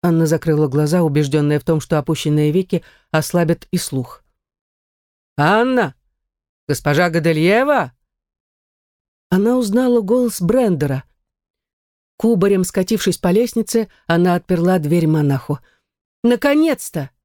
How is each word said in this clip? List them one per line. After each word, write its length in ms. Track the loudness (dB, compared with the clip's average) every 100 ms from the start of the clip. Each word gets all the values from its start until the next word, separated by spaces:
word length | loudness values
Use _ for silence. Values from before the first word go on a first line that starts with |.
Анна 240 | 0 0 0
закрыла 420 | 0 0 0 0
глаза, 340 | 0 0 0
убежденная 560 | 0 0 0 0 0 -2
в 60 |
том, 160 | -2 -4
что 180 | -2 -4
опущенные 540 | -2 -4 -2 0 2
веки 320 | 0 -2 -6 -6 _ _
ослабят 560 | -4 -2 -2 0 -2 -4
и 80 | -8
слух. 440 | -6 -8 -8 -14 _ _ _ _ _ _ _ _ _ _ _ -2
"Анна! 560 | 0 2 0 0 -2 -6 _ _ _ _ _ _ -6
Госпожа 400 | -4 0 0 0
Годельева!" 840 | 0 0 2 2 2 2 0 -2 _ _ _ _ _ _ _ _ _ _ _ _ _ _
Она 260 | 0 2 0
узнала 460 | 0 0 2 2
голос 400 | 2 0 0 -2
Брендера. 600 | 0 2 2 0 -2 -4 -8 _ _ _ _ _ _ _ _ _ _ _
Кубарем 460 | 0 2 2 0
скатившись 520 | -2 -4 -2 -2 -2 -2
по 140 | 0
лестнице, 580 | 0 0 -4 -2 -2 -4 _ -2
она 280 | 0 2
отперла 440 | 0 -2 0 2 0
дверь 280 | 0 0 2
монаху. 540 | 2 2 -2 -4 -8 _ _ _ _ _ _
"Наконец-то!" 880 | 0 2 2 2 2 -2 -6 -8 -8 _